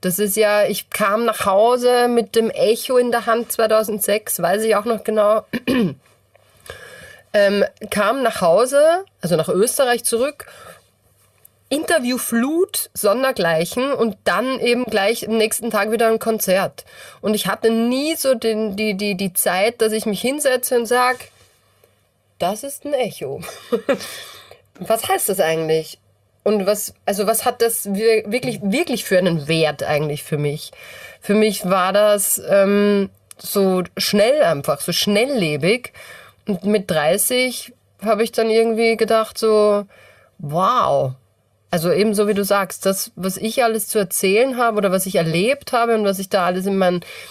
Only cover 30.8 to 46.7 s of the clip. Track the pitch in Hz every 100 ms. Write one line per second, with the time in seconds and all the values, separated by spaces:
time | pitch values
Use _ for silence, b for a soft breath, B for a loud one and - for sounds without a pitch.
30.8 | B B B B - 208 214 196 185 190
31.8 | 180 196 208 208 - - - 196 196 202
32.8 | 208 202 196 _ _ - - 202 190 185
33.8 | 175 - - 202 214 302 214 143 139 143
34.8 | - 175 - 208 254 269 165 147 160 240
35.8 | - - B B B B - 185 196 208
36.8 | 196 160 147 196 - 247 254 240 - -
37.8 | _ _ 208 208 226 - 233 220 226 220
38.8 | 226 226 220 226 220 - 220 214 208 202
39.8 | 202 b b b b b 147 160 190 247
40.8 | 139 139 135 131 _ _ _ _ _ 175
41.8 | 165 165 214 202 208 202 196 202 190 -
42.8 | 190 190 - - 185 185 214 226 233 220
43.8 | 214 220 190 - 190 202 269 240 233 208
44.8 | 196 190 190 185 165 165 208 277 - 247
45.8 | 233 226 208 190 190 202 175 185 190